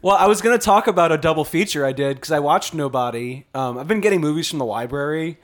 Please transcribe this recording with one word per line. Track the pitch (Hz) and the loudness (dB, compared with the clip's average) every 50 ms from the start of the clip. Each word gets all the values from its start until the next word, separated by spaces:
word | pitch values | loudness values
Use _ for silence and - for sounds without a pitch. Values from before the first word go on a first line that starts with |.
| - | 2
Well, | 185 196 | 4 4
I | - 180 | 4 6
was | 196 214 196 - | 4 4 4 4
gonna | 226 240 233 | 2 2 2
talk | - 214 196 208 214 | 4 4 4 4 4
about | - 202 175 170 165 165 | 2 2 4 4 4 2
a | |
double | 156 139 165 160 156 151 | 2 2 0 0 0 -2
feature | - - 165 208 - - 151 139 | -2 0 -2 -2 0 -2 -2 -2
I | 135 131 | -2 0
did | 127 143 139 139 135 | 0 -2 -2 -2 -4
'cause | - - | -4 -2
I | 156 147 | -2 0
watched | 143 143 156 160 156 - - | 2 2 2 2 0 -2 -6
Nobody. | 160 147 139 127 131 123 120 117 117 120 123 127 135 143 _ _ | -4 -4 -2 -2 -2 -2 -2 -4 -6 -8 -8 -10 -12 -16 _ _
Um, | 135 131 127 120 123 | -6 -6 -4 -6 -8
I've | 135 156 | -4 -2
been | 214 214 196 | -2 0 2
getting | 208 202 185 | 2 2 2
movies | 160 151 151 160 165 - | 0 0 -2 -2 -4 -4
from | - 156 | -4 -4
the | 135 | -4
library, | 113 101 107 120 123 131 143 143 147 151 160 160 165 165 _ | -4 -4 -6 -6 -6 -6 -6 -4 -4 -4 -4 -6 -6 -10 _